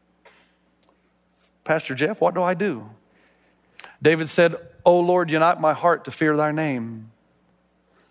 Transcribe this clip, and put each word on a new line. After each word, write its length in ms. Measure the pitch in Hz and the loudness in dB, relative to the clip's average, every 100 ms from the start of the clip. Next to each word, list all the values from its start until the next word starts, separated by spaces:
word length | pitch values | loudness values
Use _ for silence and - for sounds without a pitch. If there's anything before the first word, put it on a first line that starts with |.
| _ _ _ _ _ _ _ _ _ _ _ _ _ _ - _ | _ _ _ _ _ _ _ _ _ _ _ _ _ _ -20 _
"Pastor 320 | - 160 - 127 | -4 -4 -4 -4
Jeff, 240 | 151 214 | -4 0
what 140 | 175 | -2
do 80 | 175 | 0
I 100 | 180 | -2
do?" 360 | 180 208 123 107 110 _ _ _ _ _ _ _ - - - | -2 -4 -6 -12 -20 _ _ _ _ _ _ _ -20 -20 -2
David 280 | 151 160 160 | 0 0 0
said, 280 | - 170 160 - - - | 2 2 0 -12 -2 2
"O 140 | 175 | 4
Lord, 280 | 175 180 170 | 4 2 0
unite 320 | 156 165 170 | 2 2 2
my 120 | 156 | 0
heart 320 | 143 170 160 | 0 0 0
to 80 | - | -4
fear 240 | - 156 151 | -4 0 0
thy 160 | 151 | 0
name." 580 | 151 156 127 113 113 110 _ _ _ _ _ _ _ _ _ _ | -2 -4 -4 -8 -12 -18 _ _ _ _ _ _ _ _ _ _